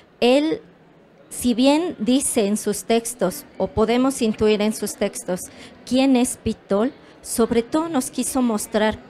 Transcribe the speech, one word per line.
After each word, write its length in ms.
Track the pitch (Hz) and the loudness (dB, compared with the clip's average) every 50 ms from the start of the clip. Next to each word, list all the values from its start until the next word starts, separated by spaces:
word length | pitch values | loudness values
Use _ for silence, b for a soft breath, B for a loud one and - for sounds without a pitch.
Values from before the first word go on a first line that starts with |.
| B B _ - | B B _ 0
Él, 400 | - 240 254 269 202 220 220 - - - - _ - _ _ - - _ _ _ - - | 2 4 4 4 4 2 -2 -4 -8 -16 -20 _ -20 _ _ -20 -20 _ _ _ -20 -18
si 260 | - - - 247 233 | -12 -4 -2 0 2
bien 420 | 208 254 277 285 311 359 349 - - | 4 4 4 4 4 0 -2 -4 -4
dice 480 | 214 214 254 277 262 - - 247 202 | 0 2 2 2 2 0 0 0 0
en 100 | 196 214 | 0 0
sus 280 | 208 - 214 196 - - | -2 -2 -4 -4 -4 -2
textos, 600 | - 226 233 226 - - - 190 185 - - - - - - | 0 0 0 0 -4 -6 -2 -2 -2 -2 -6 -14 -16 -6 -6
o 80 | 190 | -6
podemos 560 | 185 - 208 220 214 240 247 254 269 269 - | -4 0 0 0 2 2 2 2 0 0 0
intuir 400 | 247 220 214 - 220 214 214 202 | -2 -2 0 2 2 2 2 2
en 100 | 208 220 | 0 -2
sus 220 | 214 - 208 202 - | -2 -4 -6 -8 -4
textos, 460 | - 208 202 - - - - 185 180 - - B B B B B B - | -4 -4 -4 -4 -8 -6 -6 -6 -6 -6 -12 B B B B B B -8
quién 300 | - 247 262 262 277 262 | -2 0 2 4 4 4
es 220 | 240 247 247 - | 4 2 0 -2
Pitol, 560 | - - 220 220 - - - 196 202 226 277 - B B B B B | -6 -6 -6 -6 -6 -4 -2 0 0 0 -2 -4 B B B B B
sobre 400 | B - - - 226 226 240 233 | B -8 -2 0 0 2 2 -2
todo 260 | 226 - - 311 330 339 | -2 0 -2 -2 -2 0
nos 220 | 330 254 254 - | -2 -4 -4 -4
quiso 320 | - 254 240 - - 262 | -6 -6 -6 -4 -2 0
mostrar 560 | 247 240 214 208 - - - 214 214 220 208 - - | 0 0 0 -2 -4 -2 -2 0 0 0 -2 -4 -10